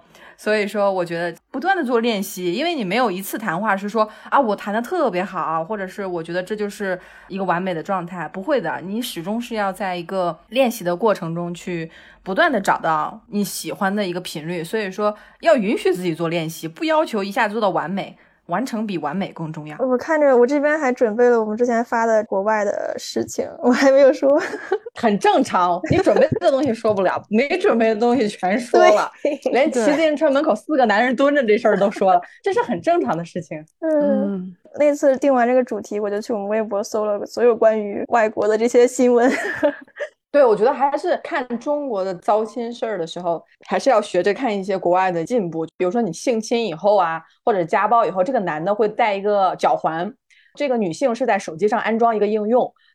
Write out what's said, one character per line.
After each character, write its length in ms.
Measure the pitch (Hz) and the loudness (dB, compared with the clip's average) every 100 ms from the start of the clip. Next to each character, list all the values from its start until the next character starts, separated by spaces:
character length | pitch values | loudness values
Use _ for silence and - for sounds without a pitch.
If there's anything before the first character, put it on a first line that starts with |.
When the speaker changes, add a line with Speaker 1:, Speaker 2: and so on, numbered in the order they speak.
| _ - - - | _ -20 -20 -10
Speaker 1:
所 220 | 214 214 | -2 0
以 100 | 202 | 0
说 240 | 208 202 | 0 0
我 140 | 190 170 | 0 -4
觉 100 | 170 | -4
得 220 | 175 170 _ | -6 -8 _
不 80 | 269 | -6
断 180 | 339 381 | -2 0
地 60 | |
做 160 | 247 240 | 0 0
练 220 | 233 208 | 0 -2
习， 300 | 202 - 180 | -4 -6 -4
因 120 | 190 330 | -2 -2
为 80 | |
你 100 | 320 | -2
没 120 | 185 220 | -2 0
有 160 | 247 | 0
一 100 | 180 | -2
次 160 | 196 - | -8 -8
谈 200 | 214 165 | -6 -4
话 200 | 208 196 | -2 -2
是 100 | 202 | -2
说 220 | 220 214 - - | -2 -2 -4 0
，“啊， 80 | 277 | 0
我 160 | 240 202 | 2 -2
谈 180 | 208 | -4
得 80 | 214 | -6
特 280 | 240 370 269 | -4 -2 -2
别 140 | 175 | -2
好，” 400 | 190 180 151 165 | -4 -4 -4 -4
或 140 | 165 214 | -4 -6
者 80 | 185 | -8
是 180 | - 190 | -8 -8
“我 160 | 175 | -6
觉 100 | 160 | -6
得 80 | 175 | -6
这 140 | 180 214 | -6 -6
就 120 | 208 | -6
是 320 | 202 196 180 - - - | -6 -6 -6 -8 -20 -12
一 100 | 190 | -6
个 60 | |
完 180 | 185 170 | -2 -2
美 100 | 190 | -2
的 120 | 165 | -4
状 200 | 151 190 | -4 -4
态。” 240 | 175 185 151 | -4 -8 -10
不 80 | 185 | -8
会 180 | 196 269 | -2 -2
的， 220 | 165 131 | -2 -6
你 160 | 170 214 | -6 -8
始 220 | 247 170 | -8 -8
终 180 | 165 226 | -6 -6
是 140 | 240 | -6
要 180 | 226 196 | -4 -4
在 240 | 190 196 180 | -4 -6 -6
一 60 | |
个 320 | 170 190 175 165 _ | -6 -4 -4 -4 _
练 200 | 240 254 | 0 0
习 140 | 226 | 0
的 120 | 175 175 | -4 0
过 180 | 220 | 0
程 220 | 196 165 165 | 0 -2 -6
中 180 | 175 | -8
去 360 | 170 - 170 165 - - - | -8 -8 -8 -10 -14 -20 -16
不 100 | - | -6
断 180 | 190 339 | 0 2
地 80 | 233 | 2
找 200 | 196 147 | 0 0
到 420 | 165 156 151 220 - | 0 -2 -2 -8 -8
你 160 | 208 | -4
喜 280 | 202 - 160 | -4 -6 -10
欢 240 | - 196 208 | -4 -2 -2
的 80 | |
一 80 | 190 | -4
个 80 | 175 | -6
频 260 | 175 165 156 | -8 -10 -8
率。 160 | 180 | -8
所 140 | 165 220 | -6 -6
以 100 | 196 | -6
说 260 | 190 208 208 - _ | -2 -2 -4 -12 _
要 140 | 320 277 | 2 2
允 220 | 196 311 | 2 0
许 160 | 381 | 0
自 80 | 185 | 0
己 140 | 180 160 | -2 -2
做 120 | 165 | -2
练 220 | 170 160 | -2 -4
习， 180 | 165 160 | -8 -12
不 160 | - 311 | -6 0
要 200 | 311 262 | 0 0
求 180 | 220 | -2
一 80 | 196 | -4
下 160 | 208 214 | -2 -2
子 60 | |
做 80 | 214 | 0
到 80 | 208 | 0
完 200 | 165 147 | 0 -4
美， 280 | 196 143 - _ _ - | -6 -8 -14 _ _ -6
完 180 | 175 254 | -6 -4
成 220 | 214 220 | -6 -4
比 100 | 170 | -4
完 180 | 147 185 | -4 -4
美 160 | 170 | -6
更 220 | - 160 | -8 -10
重 140 | 160 151 | -10 -12
要。 100 | - | -6
Speaker 2:
我 160 | 262 247 | -2 -2
看 240 | - 311 | 0 2
着 160 | 285 247 | 4 6
我 120 | 240 | 4
这 120 | 294 | 4
边 180 | 294 311 | 2 0
还 120 | 269 | 0
准 240 | 247 233 214 | 0 0 4
备 140 | 247 | 4
了 100 | 233 | 4
我 60 | 214 | 0
们 100 | 220 | 0
之 80 | |
前 220 | 247 226 233 | 0 0 0
发 220 | 240 226 | 0 2
的 160 | 220 | 2
国 180 | 214 196 | 0 -2
外 240 | 202 214 202 | 0 0 0
的 300 | - - - | -2 -6 -8
事 260 | - 233 | -6 -6
情， 240 | - - - - | -4 -6 -8 -2
我 100 | 247 | 0
还 200 | 247 269 | 4 6
没 80 | 269 | 8
有 120 | 269 | 6
说。 300 | 294 277 294 381 - - 415 - - | 6 2 2 0 -8 -6 -6 -6 -2
Speaker 1:
很 220 | 233 202 | 0 2
正 260 | 415 381 | 4 4
常， 380 | 233 196 180 185 311 | 2 2 2 0 2
你 80 | 349 | 2
准 180 | 381 - | 4 4
备 60 | - 440 | 4 2
的 120 | 349 | 2
东 100 | 262 | 2
西 100 | 285 | 0
说 220 | 226 220 | 0 0
不 80 | 196 | 2
了， 180 | 180 143 | 0 -2
<laughs> 40 | - | -2
没 300 | 214 277 359 | 0 2 2
准 180 | 370 233 | 2 2
备 200 | 226 214 | 2 2
的 40 | |
东 160 | 240 247 | 2 2
西 140 | 208 | 0
全 300 | - 185 226 | -2 -2 -2
说 200 | 240 349 | 2 6
了， 320 | - 320 - - | 6 6 2 -2
Speaker 2:
对。 280 | 285 294 254 | -4 -4 0
Speaker 1:
连 200 | 240 302 | 2 2
骑 80 | 240 | 2
自 140 | 220 294 | 2 2
行 200 | 320 294 | 2 2
车 140 | 311 | 2
门 120 | 269 | 2
口 100 | 311 | 2
四 240 | 208 - 302 | -2 0 2
个 80 | 233 | 4
男 180 | 202 | 4
人 120 | 247 240 | 2 2
蹲 180 | 277 | 2
着 100 | 285 | 2
这 140 | 226 208 | 2 4
事 100 | 220 | 4
儿 80 | 202 | 2
都 140 | 202 | 0
说 240 | - 196 | 2 2
了， 80 | 180 - - | 2 2 -6
这 100 | 403 | -2
是 80 | 415 | -2
很 180 | 480 180 | -2 -2
正 220 | 311 349 | 0 0
常 160 | 262 165 | 0 -4
的 80 | 170 | -4
事 160 | 185 | -8
情。 160 | 165 156 156 _ | -10 -12 -14 _
Speaker 2:
嗯。 560 | 320 302 294 269 202 196 | -2 2 2 2 0 -4
Speaker 3:
嗯。 200 | 185 175 - - | -8 -14 -18 0
Speaker 2:
那 160 | 294 | 2
次 240 | 294 294 262 | 4 2 2
定 160 | 285 | 2
完 140 | 254 233 | 4 4
这 80 | 254 | 2
个 80 | |
主 180 | 247 208 | 0 -4
题， 180 | 220 208 | -6 -6
我 80 | 214 | -4
就 140 | 202 | -4
去 100 | 226 | -4
我 60 | 220 | -4
们 100 | 196 | -2
微 140 | 220 | -2
博 220 | 214 202 | -2 -4
搜 220 | 208 220 214 | -4 -4 -2
了 200 | 208 - | -2 -4
所 180 | - | 2
有 120 | 240 226 | 2 4
关 280 | 220 220 | 4 2
于 220 | 208 208 - | -2 -6 0
外 200 | 240 220 | 2 2
国 180 | - 208 | 0 0
的 80 | 220 | 2
这 120 | 240 | 2
些 180 | 247 247 | 4 4
新 260 | - 247 | 4 4
闻。 160 | 240 247 | 6 4
<laughs> 1040 | 269 - - 294 - - - 587 - _ | 2 -2 -2 -2 -2 -12 -14 -14 -14 _
Speaker 1:
对， 140 | 285 254 | 4 4
我 100 | 190 | 6
觉 80 | |
得 80 | 233 | 2
还 240 | 254 277 294 | 2 0 0
是 220 | 359 277 | -2 -2
看 220 | - 330 254 240 | -2 -6 -6 -6
中 320 | 294 294 285 | -4 -4 -2
国 140 | 202 | -4
的 100 | 190 180 | -4 -4
糟 300 | - 214 220 | 0 0 0
心 260 | 247 233 | -6 -8
事 140 | 240 233 | -8 -6
儿 140 | 196 | -6
的 60 | 165 | -6
时 140 | 175 | -6
候， 240 | 180 165 - _ - | -4 -4 -6 _ -6
还 120 | 190 | 0
是 100 | 185 | 2
要 100 | 214 | 2
学 220 | - 180 | 2 0
着 100 | 190 | 0
看 240 | 196 247 202 | 0 -2 -4
一 80 | |
些 140 | 190 180 | -2 -2
国 140 | 180 | 2
外 200 | 180 185 | 2 2
的 140 | 170 160 | -2 -2
进 240 | 247 175 | -2 -2
步。 160 | 160 160 - | -4 -8 -2
比 80 | |
如 60 | 180 | -2
说 100 | 233 | 0
你 100 | 214 | -2
性 260 | 165 - 226 | -2 -2 -2
侵 280 | 220 233 220 | -2 -2 -2
以 60 | |
后 220 | 156 202 208 | -2 2 4
啊， 240 | 170 160 - _ | 2 -2 -10 _
或 80 | - | -2
者 120 | 202 | 0
家 240 | 170 214 208 | 0 0 4
暴 180 | 233 185 | 4 2
以 60 | |
后， 120 | 185 | 0
这 80 | 226 | 0
个 80 | 247 | 0
男 220 | 180 151 | -2 -4
的 100 | 180 | -2
会 140 | 214 214 | 0 -2
戴 280 | 214 226 196 | 0 0 0
一 80 | |
个 320 | 202 202 185 160 | 0 2 2 2
脚 180 | 180 160 | 0 0
环， 380 | 165 160 190 - _ _ _ - | -2 -4 -6 -8 _ _ _ -6
这 140 | 294 | -2
个 80 | 240 | 0
女 160 | 190 | -2
性 200 | 160 262 | 0 -2
是 120 | 233 247 | 0 0
在 140 | 196 | 0
手 160 | - 160 | -2 -2
机 120 | 208 | 0
上 120 | 226 | 0
安 180 | - 226 | 0 2
装 180 | 233 220 | 2 2
一 40 | |
个 60 | 208 | 0
应 220 | 214 208 | 0 2
用， 240 | 247 - - _ | 2 0 -6 _